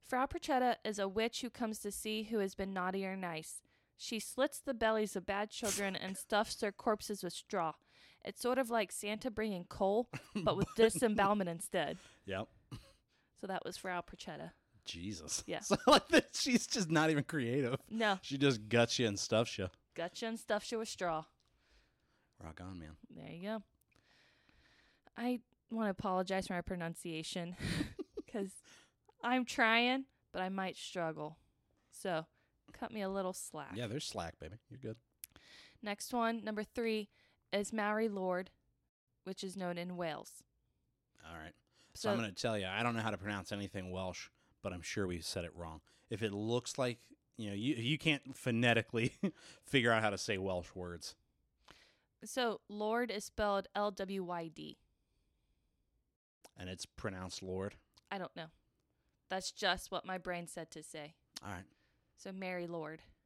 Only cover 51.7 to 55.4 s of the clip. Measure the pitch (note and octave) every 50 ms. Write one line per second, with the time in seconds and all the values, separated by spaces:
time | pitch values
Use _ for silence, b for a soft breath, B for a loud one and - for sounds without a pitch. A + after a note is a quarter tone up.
51.7 | b b b b b b b b b _ - G#3+ - C4+ B3 A#3 G#3 - _ _
52.7 | G#3 G#3 G#3 G#3+ A3 A#3 B3 A#3 C#4 - - - _ - G#3+ G#3 G3+ G3 F#3+ -
53.7 | _ G3+ G#3 G#3 G3+ - G3 F#3 G3 G3 F#3 E3+ F3 F3 E3+ E3 D#3 - D#3 D3+
54.7 | - _ _ _ _ _ _ _ _ _ _ _ _ _